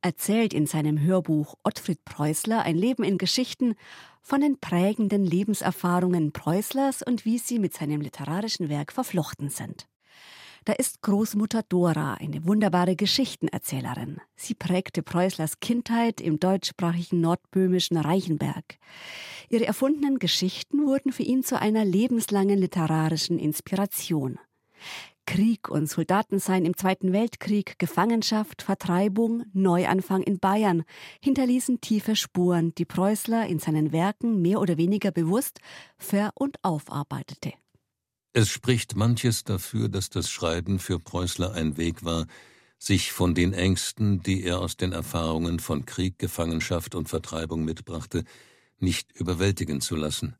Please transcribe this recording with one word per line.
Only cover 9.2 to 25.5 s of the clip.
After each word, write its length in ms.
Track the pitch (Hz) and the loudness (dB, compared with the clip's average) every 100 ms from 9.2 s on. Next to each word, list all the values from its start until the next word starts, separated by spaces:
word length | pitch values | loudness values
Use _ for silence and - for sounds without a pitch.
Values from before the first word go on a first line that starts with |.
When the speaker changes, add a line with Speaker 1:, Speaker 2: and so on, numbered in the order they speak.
| 147 - 143 | -2 -6 -8
Speaker 1:
sind. 380 | - - - - _ _ - - - - - - | -8 -10 -12 -18 _ _ -20 -20 -20 -20 -8 -4
Da 60 | |
ist 300 | 214 262 - | -2 -2 -2
Großmutter 600 | - 202 220 208 214 226 | 0 2 2 0 0 -2
Dora, 500 | - 180 175 156 147 | 0 2 4 2 -2
eine 320 | 110 151 147 165 | -4 -6 -4 0
wunderbare 500 | 214 208 180 180 180 | 2 4 4 2 2
Geschichtenerzählerin. 1300 | 202 - 254 - - - - 131 123 123 - - - _ | 0 2 0 -2 -4 -4 -6 -6 -6 -6 -8 -10 -16 _
Sie 160 | - | -10
prägte 500 | - 170 180 - - | -6 0 0 0 -6
Preußlers 560 | - 170 185 - 156 - | -2 0 0 0 -4 -4
Kindheit 640 | - 240 - 233 233 226 | -2 -2 0 2 2 0
im 180 | 170 151 | -2 2
deutschsprachigen 800 | 180 190 - - 170 170 175 175 | 2 0 -2 -2 -2 0 0 2
nordböhmischen 760 | 165 175 _ 190 185 180 - 165 | 2 0 _ 0 2 2 2 0
Reichenberg. 800 | 147 185 180 151 - - - - - - - - - - - | 2 0 0 -2 -2 -4 -12 -20 -20 -20 -16 -16 -16 -18 -2
Ihre 160 | 233 233 | 0 0
erfundenen 540 | - 262 302 285 269 | 0 0 2 0 0
Geschichten 680 | 175 - 185 - - 285 294 | 0 0 -2 -4 -2 0 2
wurden 260 | 277 277 | 2 0
für 120 | 247 | -4
ihn 200 | - 254 | 0 0
zu 160 | 254 254 | 0 0
einer 240 | 214 220 | 2 2
lebenslangen 760 | 208 185 247 233 - 202 196 202 | 4 2 2 0 0 2 4 4
literarischen 840 | 180 185 160 160 156 160 - 170 | 2 0 2 2 2 0 0 0
Inspiration. 1000 | 151 151 - 190 202 - - 160 131 127 - _ _ _ - - - _ - | 0 -4 -4 -2 -2 -4 -2 -2 -2 -6 -16 _ _ _ -16 -14 -16 _ -4
Krieg 440 | 175 220 | 2 2